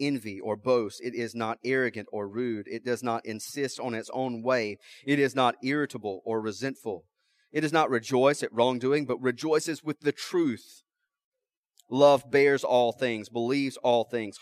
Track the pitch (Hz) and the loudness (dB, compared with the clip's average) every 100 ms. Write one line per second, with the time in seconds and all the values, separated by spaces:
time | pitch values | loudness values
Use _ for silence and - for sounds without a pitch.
0 | 143 135 107 95 110 104 123 123 104 - | -4 -4 -6 -8 -6 -4 0 2 0 -6
1 | 123 120 113 117 110 117 120 131 123 107 | -8 -6 -6 -4 -6 -4 -2 0 0 -2
2 | 101 104 101 107 123 107 101 113 120 117 | -8 -8 -6 -4 -4 -4 -8 -8 -4 -4
3 | 123 113 - 110 - 147 135 - 123 110 | -2 -4 -4 -10 -8 -6 -6 -4 -6 -6
4 | 104 131 131 117 120 127 107 101 - - | -6 -6 -4 -4 0 0 0 -6 -16 -8
5 | 135 143 135 131 123 - 131 147 143 113 | -2 2 2 4 2 2 -2 -2 -2 -4
6 | 104 95 117 113 110 98 135 131 117 90 | -6 -6 -4 -4 -4 -4 -6 -6 -8 -8
7 | _ _ _ _ _ 151 156 160 147 120 | _ _ _ _ _ -2 2 2 4 2
8 | 110 127 135 147 - 113 123 127 131 147 | 2 4 4 4 0 2 2 2 0 0
9 | 131 123 127 120 156 156 165 147 151 - | 0 -2 -2 -2 0 0 0 -6 -6 -4
10 | 143 - - 180 156 107 - - _ _ | -2 -2 -2 0 0 -2 -8 -20 _ _
11 | _ _ _ _ _ _ _ _ - 127 | _ _ _ _ _ _ _ _ -4 4
12 | 143 135 127 139 139 139 - 123 117 - | 6 6 4 4 4 4 2 2 2 0
13 | 127 110 101 120 117 143 135 - 123 120 | -2 -2 -6 -4 0 0 -2 -2 2 2
14 | 110 120 104 - | 2 -4 -6 -10